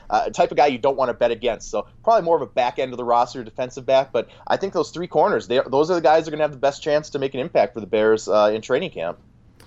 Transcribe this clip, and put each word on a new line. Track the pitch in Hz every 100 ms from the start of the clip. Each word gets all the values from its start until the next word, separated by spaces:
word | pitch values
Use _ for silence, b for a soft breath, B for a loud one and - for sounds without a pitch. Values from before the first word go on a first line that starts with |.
| -
uh, | 107 98
type | 113 175
of | 160
guy | 147
you | 123
don't | 139 135
wanna | 123
bet | 113 120
against. | 117 117 104 -
So | 107 b -
probably | - 226 165
more | 160
of |
a | 123
back | - - -
end | 131
of | 120
the | 120
roster | 120 123 135 110
defensive | - 127 135 123
back, | 135 139
but | 117 - B -
I | -
think | 196
those | 180 147
three | 156 175
corners, | 151 185 139 -
they, | 123 -
those | 131 160
are |
the | 175
guys | 156 160 160
that |
are | 151
gonna |
have | 151
the | 135
best | 135 -
chance | 156 147 151
to | 139
make | 135
an | -
impact | 170 151 101
for | 117
the | 95
Bears, | 107 110 110 -
uh, | 104 104
in | 110
training | - 131 175
camp. | - 82 - _ _ _ _